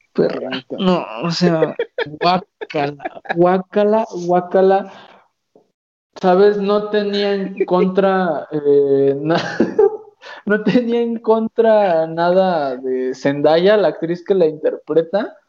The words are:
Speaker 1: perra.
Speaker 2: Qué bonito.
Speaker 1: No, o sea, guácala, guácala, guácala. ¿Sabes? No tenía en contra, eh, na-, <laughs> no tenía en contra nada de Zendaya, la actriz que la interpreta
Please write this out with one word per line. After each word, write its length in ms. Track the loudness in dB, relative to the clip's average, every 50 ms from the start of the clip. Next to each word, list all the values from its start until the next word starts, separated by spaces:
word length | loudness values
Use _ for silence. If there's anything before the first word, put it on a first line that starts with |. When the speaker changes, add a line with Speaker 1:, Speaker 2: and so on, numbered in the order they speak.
| _ _ -2
Speaker 1:
perra. 220 | -2 -2 -2 -2 -6
Speaker 2:
Qué 0 |
bonito. 460 | -8 -8 -10 -10 -10 -10 -8 -2 0
Speaker 1:
No, 220 | 0 0 0 -2 -6 -10 -8 -6
o 80 | -6
sea, 460 | -2 0 0 0 2 0 0 -2 -4 -6 -10 -8 _ -8 -8
guácala, 1160 | -8 -6 -4 0 0 0 0 -2 -8 _ _ -14 -8 -6 -4 -4 -4 -6 -8 -12 -14 -14 -12 -10 -4
guácala, 800 | 0 2 2 2 2 0 -2 -2 -2 0 2 2 2 0 -2 -4 -6 -8 -2
guácala. 680 | 0 0 0 0 0 2 2 4 4 4 2 0 -4 -12 -20 -20 -20 -20 _ _ _ _ _ _ _ _ _ _ _ _ _ _ _ _ _ _ _ _ -2
¿Sabes? 360 | 0 2 4 6 6 4 4 2
No 320 | 0 0 0 -2 -2 -2
tenía 440 | -2 -2 -2 -2 -2 -2 -2 -2 -2
en 300 | -2 -4 -6 -4 -4 -2
contra, 840 | 0 0 2 2 2 2 2 2 2 2 0 0 -2 -2 -4 -6 -6
eh, 640 | -6 -2 0 2 4 4 4 4 2 2 2 2 0 0
na-, 160 | -2 -2 0
<laughs> 1120 | -2 -2 -4 -4 -2 -2 0 2 2 2 2 0 -2 -10 -18 -20 _ -20 -20 -20 -10 -4
no 160 | -2 -2 0 2
tenía 380 | 2 2 2 0 0 0 -2 -2
en 160 | -2 -4 -4
contra 880 | -2 0 0 0 0 -2 -2 0 2 4 4 4 4 2 2 0 -2
nada 680 | -2 -2 -2 0 2 2 2 2 2 0 -2 -2 -4 -4
de 380 | -6 -4 -4 -4 -2 -2 -4 -4
Zendaya, 600 | -4 -2 -2 -2 0 2 2 4 4 4 4 4
la 120 | 4 2 0
actriz 360 | -2 -4 -6 -6 -6 -6 -4
que 100 | -2 0
la 120 | 2 2
interpreta 880 | 0 0 -2 -4 -4 -4 -6 -8 -2 0 0 0 0 -2 -4 -4 -6 -10 -18 _